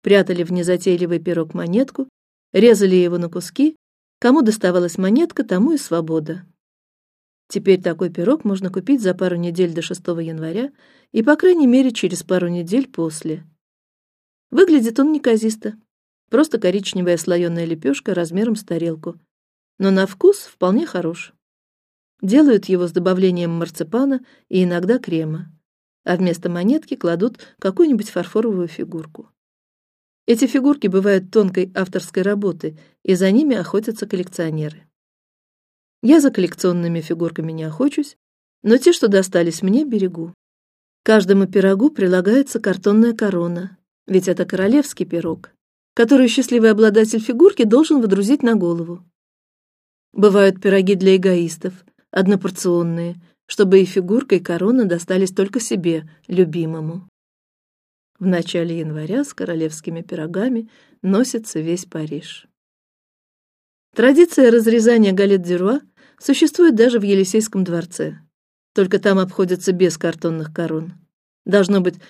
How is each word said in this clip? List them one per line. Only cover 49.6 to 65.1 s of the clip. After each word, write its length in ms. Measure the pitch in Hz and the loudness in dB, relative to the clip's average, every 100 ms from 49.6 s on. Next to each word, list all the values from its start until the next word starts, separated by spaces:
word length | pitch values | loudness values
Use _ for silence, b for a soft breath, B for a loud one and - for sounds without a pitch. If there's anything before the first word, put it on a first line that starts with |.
| _ _ _ _ _ | _ _ _ _ _
Бывают 480 | - 208 196 196 190 | 2 4 6 4 2
пироги 340 | 202 196 190 | 2 2 2
для 220 | 196 190 190 | 2 4 4
эгоистов, 560 | 190 180 170 - 190 185 _ _ _ | 4 0 -2 -6 -12 -12 _ _ _
однопорционные, 1080 | - 190 202 190 185 185 175 170 165 170 175 b b _ | -2 2 2 -2 -4 -2 -2 -2 -6 -8 -12 b b _
чтобы 340 | - 196 190 | 0 4 6
и 60 | 185 | 4
фигурка, 480 | 196 180 226 - | -2 -2 -2 0
и 60 | 185 | -2
корона 440 | 180 170 185 254 | 0 -2 0 0
достались 480 | 208 170 - 185 190 | 0 -2 -2 -2 0
только 260 | 185 196 254 | -2 -2 -4
себе, 480 | 226 220 170 165 156 b _ | -4 -4 -2 -4 -6 b _
любимому. 840 | 185 175 165 160 160 156 170 - _ _ _ _ _ _ _ _ _ _ _ | 0 0 0 -6 -6 -10 -10 -16 _ _ _ _ _ _ _ _ _ _ _
В 80 | 185 | -2
начале 540 | 175 170 180 170 170 | -2 -2 -4 -4 -6
января 420 | 156 151 156 220 | -8 -8 -6 -4
с 100 | 285 | -6
королевскими 680 | - 185 165 160 156 - 165 | -8 -8 -4 -6 -6 -12 -12
пирогами 680 | 165 175 156 180 247 233 226 b b b | -12 -10 -8 -4 -2 -4 -6 b b b
носится 580 | 185 190 262 233 220 160 | -2 0 0 -4 -8 -8
весь 240 | 160 175 | -4 -6
Париж. 640 | 175 160 156 147 - - _ _ _ _ _ _ _ _ _ _ _ _ _ _ _ | -6 -10 -10 -10 -14 -20 _ _ _ _ _ _ _ _ _ _ _ _ _ _ _
Традиция 560 | - 240 285 339 - 247 | 2 4 6 4 6 6
разрезания 640 | 233 226 233 226 233 208 | 6 4 4 4 4 4